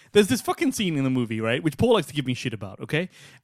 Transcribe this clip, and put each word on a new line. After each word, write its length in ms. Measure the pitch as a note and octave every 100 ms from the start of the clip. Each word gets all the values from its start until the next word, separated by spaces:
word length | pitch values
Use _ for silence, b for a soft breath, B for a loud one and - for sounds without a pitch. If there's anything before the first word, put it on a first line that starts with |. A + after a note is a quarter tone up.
| b
There's 140 | G#3 G3+
this 140 | B3
fucking 300 | - F#4 D4+
scene 260 | - F#3+ D3
in 60 |
the 60 | C3+
movie, 300 | B2+ A2+ A2
right, 220 | A2 B2+
which 160 | E3 -
Paul 160 | A#3
likes 120 | A3 D3+
to 40 |
give 120 | D3 C3
me 80 |
shit 180 | B2 B2+
about, 280 | A2 G2 G2+
okay? 280 | - D3 F#3 b b b